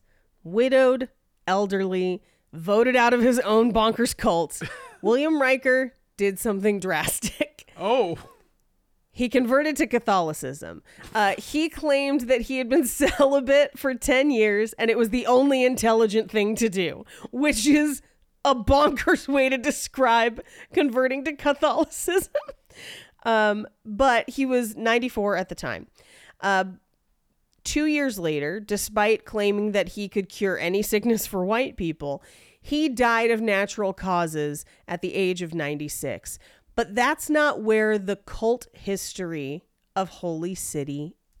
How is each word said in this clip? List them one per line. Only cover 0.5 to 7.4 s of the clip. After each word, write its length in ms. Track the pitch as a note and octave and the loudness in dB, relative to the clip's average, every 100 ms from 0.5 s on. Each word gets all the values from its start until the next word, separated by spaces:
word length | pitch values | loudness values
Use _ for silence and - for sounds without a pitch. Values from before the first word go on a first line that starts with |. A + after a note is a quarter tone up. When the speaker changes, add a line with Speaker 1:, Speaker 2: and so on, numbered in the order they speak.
| F#3+ B3+ C4 C4 B3+ B3+ _ _ _ - | 0 4 4 4 2 -2 _ _ _ -2
Speaker 1:
elderly, 760 | F#3+ G3+ F#3+ F#3+ F#3 F3+ F3+ _ _ _ | 0 0 -2 -2 -2 -2 -4 _ _ _
voted 440 | D#3+ E3 G#3 A#3+ B3+ | -10 0 2 4 4
out 180 | A#3+ | 4
of 60 | B3 | 4
his 160 | A#3+ B3 | 4 2
own 320 | G3+ A3 A#3+ | 2 4 4
bonkers 440 | A3 A3 A3+ A#3+ - | 4 2 2 -2 0
cult, 440 | G3 E3+ D#3+ - D#3+ - | 0 0 0 -6 -10 -12
Speaker 2:
<laughs> 200 | - - | -18 -6
Speaker 1:
William 380 | F#3+ B3 D4+ D#4 | 0 2 2 2
Riker 540 | C4 C4 C4 C4 C4 - _ - | 2 2 2 2 0 -8 _ -2
did 220 | G3+ G3 | -2 0
something 420 | A#3 G3+ G#3 G3+ | -2 0 0 0
drastic. 920 | F#3 D#3+ D3+ - G#3+ - | -2 -2 -2 -4 -6 -4